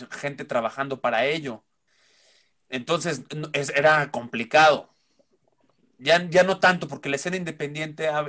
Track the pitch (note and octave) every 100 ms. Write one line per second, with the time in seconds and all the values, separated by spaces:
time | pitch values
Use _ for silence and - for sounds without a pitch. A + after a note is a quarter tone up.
0 | A#2 - C#3+ C#3 C#3 B2 A2+ - C#3 C3
1 | B2 A2+ C3+ D#3+ C#3+ A2+ _ _ _ _
2 | _ _ _ _ _ _ _ B2+ A#2+ E3
3 | E3+ C3+ - D3+ D3+ C#3+ C#3 C#3 D3+ D#3
4 | C#3+ A#2+ A#2+ A#2 A2+ D3+ D#3 C3 - _
5 | _ _ _ _ _ _ _ _ _ _
6 | C3+ E3+ F3 F3 F3+ F#3 F#3 F3+ D#3+ C3
7 | C#3+ C#3 F3 F#3 E3 D#3 D3 D3+ D#3 D3+
8 | D#3 D3+